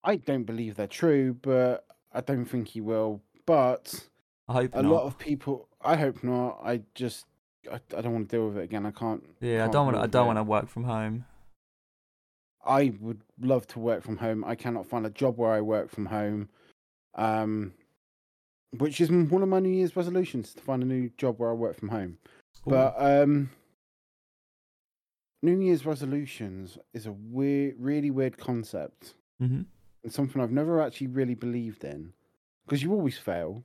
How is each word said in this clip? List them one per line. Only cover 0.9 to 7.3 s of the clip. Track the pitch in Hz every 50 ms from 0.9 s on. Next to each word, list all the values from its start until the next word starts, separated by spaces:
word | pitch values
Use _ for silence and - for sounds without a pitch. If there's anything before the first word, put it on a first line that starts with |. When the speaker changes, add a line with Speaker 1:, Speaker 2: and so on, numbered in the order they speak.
| - - 170 165 147 139 135 131 120
Speaker 1:
but | 127 - 135 131 127 127 123 123 - _ _ - _ _ _
I | - 123
don't | 127 - 139 123 120
think | - - 123 110 -
he | - 113
will. | 107 107 113 110 110 110 107 101 _ _ _ _ _
But | - 165 147 131 123 127 - _ - - - - _ _ _ _ _ _ _ _ -
Speaker 2:
I |
hope | 120 127 123 123 -
Speaker 1:
a | 131
Speaker 2:
not. | 139 147
Speaker 1:
lot | 160 165 131
of | 135 127 -
people, | - 156 147 139 - 139 139 120 - _ _ _
I | - 139 165
hope | 156 151 135 123 - -
not. | 123 127 123 123 123 - - 58
I | 113 120 117 104 _ _
just, | - 123 120 - - - _